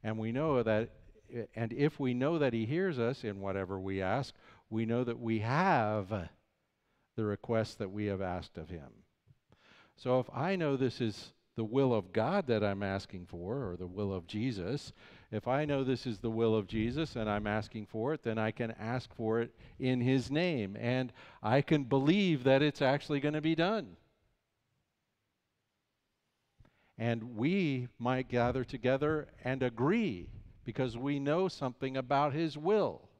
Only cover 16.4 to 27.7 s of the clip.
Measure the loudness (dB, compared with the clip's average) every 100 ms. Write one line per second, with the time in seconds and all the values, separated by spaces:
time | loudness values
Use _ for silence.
16.4 | 4 4 0 -2 -2 -2 -4 -2 -2 0
17.4 | 0 -2 -4 -10 -10 -4 -4 -2 -2 0
18.4 | -2 -2 -6 -4 -4 -4 -6 -6 0 0
19.4 | -2 -6 -20 -4 0 2 4 2 2 0
20.4 | 0 0 -4 -4 -2 0 -2 -8 -20 -6
21.4 | 2 2 4 2 4 4 6 6 6 4
22.4 | 6 6 6 4 2 2 0 0 0 0
23.4 | 0 2 2 0 -4 -14 _ _ _ _
24.4 | _ _ _ _ _ _ _ _ _ _
25.4 | _ _ _ _ _ _ _ _ _ _
26.4 | _ _ -20 _ _ -4 0 0 -4 -2
27.4 | 0 2 0